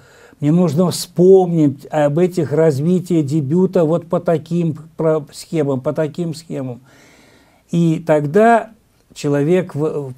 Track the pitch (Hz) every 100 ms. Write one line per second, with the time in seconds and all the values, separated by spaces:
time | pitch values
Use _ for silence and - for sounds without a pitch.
0 | _ - - - 143 170 175 143 180 -
1 | - - 180 190 180 165 147 131 - 156
2 | 147 147 180 180 143 151 160 131 156 180
3 | 180 170 139 160 135 175 185 185 156 165
4 | - 175 175 160 - 170 170 135 - -
5 | 160 156 135 - - 165 139 131 143 151
6 | 156 156 170 151 - 147 131 120 _ -
7 | _ _ _ _ _ _ _ 170 170 160
8 | 165 151 147 180 220 233 220 - _ _
9 | _ - 147 143 143 185 180 139 156 156
10 | 139